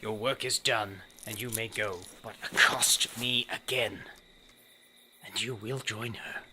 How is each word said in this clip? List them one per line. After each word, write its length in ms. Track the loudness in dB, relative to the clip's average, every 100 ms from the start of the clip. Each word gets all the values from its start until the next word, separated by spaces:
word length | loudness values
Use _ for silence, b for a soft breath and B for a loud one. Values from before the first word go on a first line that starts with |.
Your 120 | -4 0
work 260 | 0 0
is 160 | 0 0
done, 420 | 4 4 2 -4 -14 -14 -10
and 140 | -6
you 100 | -2
may 180 | -2 -2
go, 320 | -2 -2 -2 -10 -14
but 140 | -14 -10
accost 720 | -6 6 6 6 4 4 4 0
me 300 | 0 2 0
again, 520 | -4 -2 2 2 0 -12 -16 -20 -20 -20 -20 -20 -20 -20 -20 -20 -20 -10
and 160 | -4
you 140 | -4 -4
will 240 | -4 -4
join 340 | -4 -4 -4 -6
her. 260 | -8 -10 -12